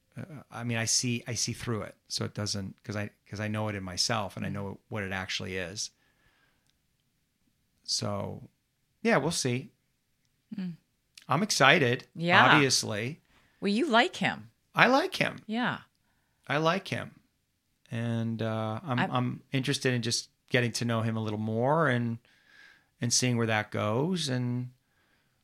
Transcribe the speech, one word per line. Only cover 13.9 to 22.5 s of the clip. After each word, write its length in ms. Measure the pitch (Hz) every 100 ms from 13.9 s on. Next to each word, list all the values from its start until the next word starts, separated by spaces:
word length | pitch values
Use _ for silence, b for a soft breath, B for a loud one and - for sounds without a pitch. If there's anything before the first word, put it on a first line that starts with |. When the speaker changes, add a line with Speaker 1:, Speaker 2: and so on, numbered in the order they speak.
| 226 - -
Speaker 2:
him. 320 | 143 82 - _ _
Speaker 1:
I 120 | - 214
like 280 | 269 370
him. 220 | - - -
Speaker 2:
Yeah. 340 | - 226 214 117 - _ _ _ _ _ -
Speaker 1:
I 100 | 143
like 320 | 160 190 -
him. 220 | 110 104 - _ _ _ _ _ _ _
And, 520 | 117 117 117 113 113
uh, 380 | 113 110 110 110
I'm, 160 | 170 127
Speaker 2:
I'm 120 | 185
Speaker 1:
I'm 320 | 127 123 127 -
interested 420 | 135 131 135 131
in 80 | 123
just 280 | 113 - - _ -
getting 220 | 127 120
to 120 | -
know 160 | 117 113
him 140 | 113
a 80 | 110
little 160 | 107 107
more 480 | 110 110 127 160 147
and, 300 | 120 117 117 b b b